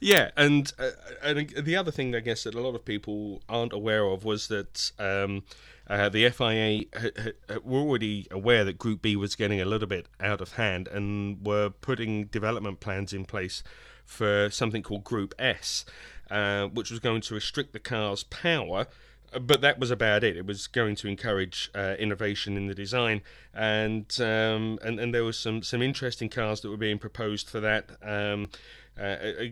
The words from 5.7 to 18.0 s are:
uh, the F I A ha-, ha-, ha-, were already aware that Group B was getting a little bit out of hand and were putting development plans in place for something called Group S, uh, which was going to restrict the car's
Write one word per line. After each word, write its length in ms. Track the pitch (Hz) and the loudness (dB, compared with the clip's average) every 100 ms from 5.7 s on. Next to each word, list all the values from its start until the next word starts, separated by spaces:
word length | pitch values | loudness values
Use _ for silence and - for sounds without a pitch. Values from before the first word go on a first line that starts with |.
| - - | -20 -4
uh, 200 | 101 101 | 2 2
the 160 | 107 | 6
F 160 | 120 - | 4 4
I 120 | 117 | 0
A 340 | 110 110 107 - - | 2 2 0 -2 -4
ha-, 120 | 113 - | -6 -4
ha-, 140 | 110 - - | -8 -8 -8
ha-, 120 | 107 | -8
were 160 | 127 131 | 0 0
already 480 | 147 123 110 104 87 | 2 2 0 -2 -4
aware 320 | 95 107 117 | -2 4 6
that 140 | 98 82 | 4 0
Group 240 | 117 107 | -2 0
B 120 | 113 | 2
was 220 | 101 98 - | 2 0 0
getting 240 | 107 101 | 0 2
a 40 | |
little 220 | 92 107 101 | 2 0 0
bit 220 | 95 - - | -4 -6 -6
out 220 | 95 101 | -2 -2
of 140 | 90 | -4
hand 340 | - 110 90 92 | 0 0 0 -4
and 580 | 101 101 104 101 95 101 | -4 -2 -2 -4 -4 0
were 240 | 104 104 | 2 2
putting 540 | - - 123 113 107 | -2 -4 -2 0 -2
development 560 | 104 110 107 117 104 95 | -2 -2 0 -2 -4 -6
plans 320 | - 95 98 | -6 -4 -4
in 120 | 98 | -6
place 380 | 95 107 92 - - - - - | -6 -6 -6 -6 -12 -16 -20 -20
for 440 | - - 107 101 101 | -20 -2 4 4 4
something 320 | - 117 107 | 2 0 0
called 220 | - 104 | -4 -6
Group 280 | - 113 98 - | -2 -2 -2 -2
S, 460 | 127 - - - - - - - - | -2 0 -4 -6 -8 -16 -18 -18 -6
uh, 380 | 104 101 101 98 | -2 0 0 0
which 240 | 110 104 | -2 -6
was 80 | 113 | -2
going 220 | 123 113 | 0 0
to 140 | - | -2
restrict 380 | 110 - - 135 | -6 -4 -4 -6
the 60 | 107 | -8
car's 460 | - 117 | -6 -2